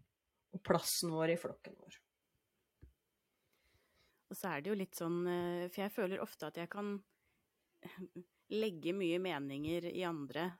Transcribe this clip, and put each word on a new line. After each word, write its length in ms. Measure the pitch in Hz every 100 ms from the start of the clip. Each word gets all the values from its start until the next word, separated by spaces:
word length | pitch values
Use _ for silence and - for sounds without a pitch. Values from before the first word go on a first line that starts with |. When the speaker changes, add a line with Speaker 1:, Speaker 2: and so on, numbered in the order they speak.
| - _ _ _ _
Speaker 1:
og 100 | 185 -
plassen 480 | 170 - - 170
vår 200 | 160 160
i 60 | 170
flokken 380 | - - - -
vår. 220 | - - _ _ _ _ _ _ _ _ - _ _ _ _ _ _ _ _ _ _ _ _ _ -
Speaker 2:
Og 80 | 190
så 140 | 190
er 140 | 147
det 100 | 180
jo 60 | 208
litt 180 | 185 -
sånn, 240 | 170 175 175
eh, 400 | 175 175 175 180
for 160 | 202 202
jeg 80 |
føler 320 | - 185 190 220
ofte 240 | - 151
at 80 | 170
jeg 160 | 170
kan 240 | 202 208 202 - _ _ _ _ _ _ _
<laughs> 540 | - - 185 180 - _ -
legge 440 | 214 220 165 160 196
mye 240 | 170 175
meninger 680 | 185 147 139 139 151 170 170
i 120 | 180 180
andre 440 | 160 139 147 180